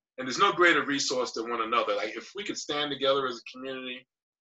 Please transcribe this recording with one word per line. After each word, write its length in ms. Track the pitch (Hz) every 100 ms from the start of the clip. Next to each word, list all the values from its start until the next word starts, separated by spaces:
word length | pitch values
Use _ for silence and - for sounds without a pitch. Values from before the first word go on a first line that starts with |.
| _ -
And 120 | 131
there's 100 | 123
no 140 | 196
greater 320 | 170 175 151
resource 480 | 131 139 - 127 120
than 180 | - 113
one 120 | 117
another. 340 | 110 117 107 101
Like, 200 | 110 113
if 140 | - 196
we 80 |
could 120 | 202 -
stand 360 | - 147 147
together 340 | 143 135 139 131
as 120 | 117
a 120 | - 127
community 500 | 131 131 127 127 - _ _ _